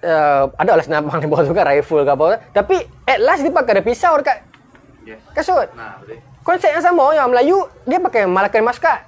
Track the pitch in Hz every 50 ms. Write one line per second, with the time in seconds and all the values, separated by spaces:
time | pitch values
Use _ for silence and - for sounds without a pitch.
0 | - 170 160 156 151 147 143 139 139 135 - - - 190 196 165 156 139 156 151
1 | 151 151 - 165 143 156 151 143 160 139 170 165 160 147 139 143 139 - 160 151
2 | 143 135 143 131 151 165 202 226 - - - 202 202 - 381 359 262 - - -
3 | - - 262 214 214 269 349 370 277 339 285 320 269 240 214 196 180 214 240 233
4 | - 359 320 294 285 294 247 - - - _ - _ _ _ - _ _ - _
5 | - 113 - 110 _ - - - 311 - 370 311 214 - - 117 113 107 101 -
6 | - - 113 - - - - - - - 349 359 359 349 294 330 - 349 359 339
7 | 262 277 311 311 277 247 247 247 254 294 359 392 349 - - - - - 285 370
8 | 370 359 - 233 202 185 180 185 196 202 202 226 220 233 247 - - 330 277 196
9 | -